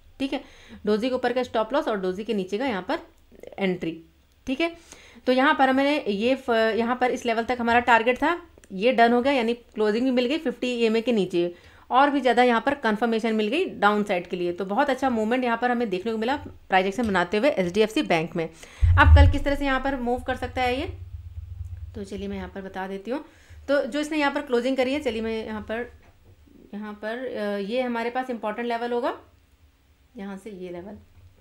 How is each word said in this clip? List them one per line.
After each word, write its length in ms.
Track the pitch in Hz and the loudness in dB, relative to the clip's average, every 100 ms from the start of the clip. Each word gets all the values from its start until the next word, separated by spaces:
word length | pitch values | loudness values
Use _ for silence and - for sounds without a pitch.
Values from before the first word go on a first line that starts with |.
| - - | -18 -8
ठीक 120 | 269 | -6
है। 80 | 277 - - - 220 202 | -6 -10 -20 -20 -8 -2
डोजी 220 | 214 254 | 0 0
के 60 | |
ऊपर 180 | 247 240 | 0 0
का 100 | 247 | -2
स्टॉप 300 | 247 233 220 | -2 -2 0
लॉस 160 | 277 302 | 0 0
और 120 | 214 | -2
डोजी 240 | 185 185 | -2 -4
के 100 | 220 | -4
नीचे 240 | 214 185 208 | -4 -2 -4
का 80 | 277 | -2
यहाँ 160 | 196 | -4
पर 160 | 180 330 - _ _ - - - | -4 -6 -8 _ _ -20 -18 -4
एंट्री, 420 | 190 180 165 160 - _ _ _ - | -2 -2 -4 -8 -14 _ _ _ -6
ठीक 140 | 262 | -2
है। 100 | 339 339 - - - - - | -4 -4 -20 -20 -20 -6 0
तो 60 | |
यहाँ 220 | 254 285 | 2 4
पर 180 | 277 269 | 4 4
मैंने 260 | 262 277 294 | 4 2 0
ये 320 | - 202 233 262 | -2 -2 0 0
फ-, 140 | 254 | 0
यहाँ 460 | 226 220 220 226 247 | 2 2 2 0 0
पर 140 | 247 | 0
इस 160 | 254 240 | 0 -2
लेवल 180 | 226 | -2
तक 120 | 226 240 | -2 -2
हमारा 200 | 233 233 | 2 2
टारगेट 360 | 240 226 226 247 | 6 4 4 0
था, 180 | 294 349 - - - | 0 -2 -6 -20 -12
ये 200 | 190 226 | -2 2
डन 200 | 226 233 | 6 6
हो 80 | 240 | 6
गया, 100 | 254 | 2
यानी 220 | 277 226 | 2 0
क्लोजिंग 500 | 240 - - 214 214 | -4 -6 -2 0 2
भी 60 | 262 | 2
मिल 140 | 247 247 | 2 2
गई 120 | 320 | 0
फिफ्टी 320 | 254 247 247 | -4 -4 -4
ईएमए 260 | 240 226 220 | 0 2 2
के 120 | 226 | 0
नीचे, 420 | 226 180 170 175 175 - - - | 0 0 0 -2 -4 -18 -20 0
और 200 | 247 285 | 4 4
भी 100 | 277 | 4
ज़्यादा 220 | 247 233 | 2 4
यहाँ 180 | 247 226 | 4 2
पर 140 | 233 277 | 0 -2
कन्फर्मेशन 580 | 226 208 240 226 226 | 0 0 0 0 0
मिल 140 | 220 214 | 0 0
गई 160 | 294 339 | -2 -4
डाउन 340 | 170 208 208 | 0 2 2
साइड 220 | 208 180 175 | 0 -2 -4
के 100 | 185 | -4
लिए। 160 | 175 | -4
तो 120 | 175 190 | -4 -4
बहुत 240 | 202 285 | -2 0
अच्छा 200 | 254 262 | 0 0
मूवमेंट 340 | 233 214 254 | 0 0 0
यहाँ 120 | 247 233 | 0 0
पर 140 | 247 | 0
हमें 180 | 240 240 | 0 -2
देखने 220 | 185 226 | -4 -4
को 60 | 226 | -2
मिला 180 | 226 285 | -2 -2
प्राइस 500 | - - - 196 190 | -6 -18 0 2 2
एक्शन 200 | 196 226 | 0 0
बनाते 300 | 190 175 214 | 0 0 2
हुए 120 | 277 | 2
एचडीएफ़सी 520 | - 175 190 214 311 | 2 0 2 2 0
बैंक 320 | 196 170 165 175 | 0 0 0 -4
में। 80 | |
अब 680 | 165 - - - - - - 285 | -6 -10 -20 0 4 8 10 10
कल 140 | 269 | 10
किस 120 | 294 | 6
तरह 100 | 285 | 0
से 100 | 277 | 0
यहाँ 160 | 277 262 | 0 0
पर 160 | 277 269 | -2 -2
मूव 240 | 240 247 | -2 -4
कर 140 | 247 254 | -4 -6
सकता 260 | 247 254 | -6 -2
है 180 | 247 254 | -2 -2
ये, 120 | 370 - - - - - - - - - - | -4 -10 -14 -16 -16 -16 -14 -12 -12 -12 -14
तो 100 | - | -12
चलिए 240 | 196 202 196 | -12 -8 -8
मैं 80 | 196 | -8
यहाँ 120 | 180 | -10
पर 140 | 196 | -10
बता 240 | 190 190 190 | -10 -8 -8
देती 240 | 196 208 | -8 -8
हूँ। 140 | 285 - - - - - | -8 -10 -20 -20 -10 0
तो 120 | 285 | 0
जो 160 | 262 285 | 0 -2
इसने 180 | 294 311 | -2 0
यहाँ 140 | 285 | 0
पर 80 | 285 | 0
क्लोजिंग 340 | 285 240 247 269 | -2 0 0 0
करी 160 | 254 | 0
है, 80 | 294 | 0
चलिए 220 | 277 226 | -2 -4
मैं 220 | 220 220 220 | -4 -4 -6
यहाँ 140 | 214 | -8
पर, 240 | 214 226 240 - - _ - - - - - | -8 -8 -8 -14 -20 _ -20 -20 -20 -20 -16
यहाँ 180 | 202 214 | -12 -12
पर, 240 | 208 214 240 254 | -10 -8 -8 -8
अ, 320 | 214 208 202 | -6 -4 -4
ये 220 | 196 247 | -4 -4
हमारे 280 | 247 233 233 | -2 -4 -4
पास 200 | 247 254 | -4 -6
इंपॉर्टेंट 380 | 233 214 208 240 | -6 -6 -6 -4
लेवल 240 | 233 240 | -4 -4
होगा, 200 | 240 277 466 - _ _ _ _ _ _ _ _ 240 | -2 -4 -6 -12 _ _ _ _ _ _ _ _ -14
यहाँ 200 | 196 190 | -12 -12
से 140 | 220 | -14
ये 180 | 185 180 | -14 -12
लेवल, 260 | 175 196 208 - - - _ | -12 -14 -18 -20 -20 -20 _